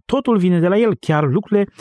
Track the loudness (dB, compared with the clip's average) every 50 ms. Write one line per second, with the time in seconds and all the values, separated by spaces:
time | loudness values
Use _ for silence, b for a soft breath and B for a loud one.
0 | B -4 -4 -2 0 0 0 2 2 2 2 2 0 0 2 2 0 0 -2 -4
1 | -2 -2 -2 0 0 0 -2 -2 -4 -2 -2 -2 -2 -2 B B